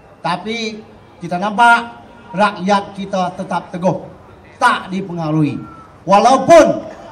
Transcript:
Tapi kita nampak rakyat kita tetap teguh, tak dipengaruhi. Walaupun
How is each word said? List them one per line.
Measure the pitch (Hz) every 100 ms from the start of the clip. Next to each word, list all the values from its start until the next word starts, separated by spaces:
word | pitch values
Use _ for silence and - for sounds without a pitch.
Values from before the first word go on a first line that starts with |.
| - -
Tapi | 165 180 214 226 220 214 - - - -
kita | 170 175
nampak | 202 202 233 233 - - - - - 175
rakyat | 208 196 185 196 202 -
kita | 196 190 180 180
tetap | 185 175 -
teguh, | 180 180 143 - - - - - -
tak | 254 202 185
dipengaruhi. | 185 160 175 156 156 143 - - - - -
Walaupun | 165 196 226 269 - 330 - - - - -